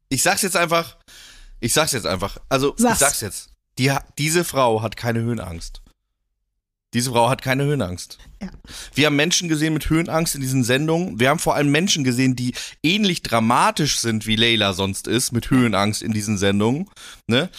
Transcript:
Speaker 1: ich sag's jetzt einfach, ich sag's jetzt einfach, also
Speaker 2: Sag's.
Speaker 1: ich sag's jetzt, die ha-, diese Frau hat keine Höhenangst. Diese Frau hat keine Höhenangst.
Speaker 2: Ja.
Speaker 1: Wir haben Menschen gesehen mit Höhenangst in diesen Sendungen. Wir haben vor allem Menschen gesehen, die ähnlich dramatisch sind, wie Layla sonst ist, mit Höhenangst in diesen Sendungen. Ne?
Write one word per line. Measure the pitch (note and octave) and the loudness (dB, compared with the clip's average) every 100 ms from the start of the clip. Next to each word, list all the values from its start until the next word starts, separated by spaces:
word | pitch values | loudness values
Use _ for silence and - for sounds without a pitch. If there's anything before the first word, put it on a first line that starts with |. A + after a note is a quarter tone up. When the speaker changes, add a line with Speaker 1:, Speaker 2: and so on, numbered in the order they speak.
| - | -6
Speaker 1:
ich | C3 | 0
sag's | E3+ G3 | 2 2
jetzt | G3 F3 | 0 0
einfach, | E3+ E3+ E3 - _ - - - - - | 2 0 -2 -10 _ -20 -20 -20 -20 -6
ich | A#2 | -2
sag's | - D#3 | 2 2
jetzt | A#2+ E2 | 0 -2
einfach, | F#2 G2 - - | -2 -4 -8 -2
also | C3+ C#3 - | 0 0 2
Speaker 2:
Sag's. | A#3+ | 2
Speaker 1:
ich | G3+ | 4
sag's | C#3+ - | 2 0
jetzt, | G2+ - - _ _ - | -6 -10 -16 _ _ -2
die | C3 | 0
ha-, | C#3 - - | 0 -4 -4
diese | D3+ E3+ | 0 0
Frau | E3+ C#3 B2+ A2 | 0 2 2 2
hat | A2 - | -2 -6
keine | A#2+ A2+ | -4 -2
Höhenangst. | A#2 A2+ F#2 E2+ - - - _ _ _ _ _ _ _ _ _ _ | -2 -4 -6 -10 -12 -16 -20 _ _ _ _ _ _ _ _ _ _
Diese | A#2 B2+ | -4 0
Frau | A#2 A#2+ | 2 2
hat | C3 | 2
keine | C3 C3 | -2 -2
Höhenangst. | C#3+ C#3+ F2+ F2+ - - - - | 0 0 -2 -6 -12 -18 -20 -16
Speaker 2:
Ja. | F#3+ - - - - | -16 -16 -18 -16 -8
Speaker 1:
Wir | - D3+ | 0 2
haben | C#3+ | 2
Menschen | D#3+ - F3 | 2 0 0
gesehen | D#3 D#3 | -2 0
mit | D#3 - | -2 0
Höhenangst | D#3+ E3+ D#3+ E3+ | 0 0 -2 -2
in | C#3+ | -4
diesen | C3 C3 | -2 0
Sendungen. | A#2 C3 D#3 E3 F3+ G#2+ | 2 2 2 0 -2 0
Wir | B2+ | 2
haben | E3 | 2
vor | E3 | 0
allem | C#3+ C#3+ | 0 2
Menschen | D3 G3 E3 | 2 2 0
gesehen, | B2+ A#2+ C3+ | 0 2 2
die | B2+ B2 - - - | 0 -2 -6 -10 -4
ähnlich | D3+ G#3 G3+ F3 | 0 2 2 0
dramatisch | - A2+ A2+ C3 G3 A3 C#3+ - | -2 0 2 4 2 2 0 0
sind, | A#2 A2 A2 | -2 -2 -2
wie | |
Layla | A2 A#2 A2+ G2+ | 2 2 4 2
sonst | F#2 G2 F#2+ - | 0 -2 -4 -2
ist, | A2+ - | 0 0
mit | A#2 - | -2 2
Höhenangst | C3 A#2+ F#2+ G#2 G#2 | 2 4 2 0 0
in | - | -2
diesen | G#2+ G#2 G2+ | -2 -2 0
Sendungen. | G2 G2+ A2 C#3 G3 - - - - | 2 2 2 0 -4 -12 -20 -14 -2
Ne? | A#2+ F3 | -2 -2